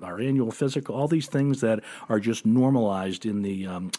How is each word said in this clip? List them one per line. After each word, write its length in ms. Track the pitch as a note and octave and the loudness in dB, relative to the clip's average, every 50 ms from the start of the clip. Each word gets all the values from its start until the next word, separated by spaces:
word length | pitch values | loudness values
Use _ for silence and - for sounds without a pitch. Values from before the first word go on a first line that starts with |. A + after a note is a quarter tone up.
| - | -10
our 180 | F2+ F2 F#2+ | -10 -6 -4
annual 320 | A#2+ C3+ C3+ C3+ B2 A2+ A2 | -2 0 2 2 2 0 0
physical, 420 | - C#3+ C#3 C#3 D3+ C3+ - G#2 | -2 -2 -2 0 -2 -4 -4 -2
all 140 | B2 C#3+ D3 | -2 0 0
these 180 | E3 D#3+ C#3 | 0 0 0
things 340 | - - C#3 C#3 C#3+ C3+ - - | 0 0 0 2 2 2 2 2
that 180 | A2+ A2 G#2 - - - - - - | 2 2 0 -2 -6 -14 -14 -4 0
are 120 | A2+ A2 | 0 0
just 260 | G2+ A2+ A2+ - - | 2 0 -2 0 2
normalized 800 | A2 A2+ B2+ B2+ C3 C#3 B2+ A2+ G#2 G2 F#2+ F#2+ F#2+ F#2+ - - | 4 4 6 6 4 4 4 2 2 0 0 -2 -4 -4 -4 -4
in 160 | A2 G#2 G2+ G2+ | -4 -4 -2 -2
the, 240 | G2 G2 F#2+ F#2+ | -2 -4 -4 -6
um, 240 | F#2+ F#2 F2+ F2+ F2+ - | -6 -6 -8 -6 -6 -8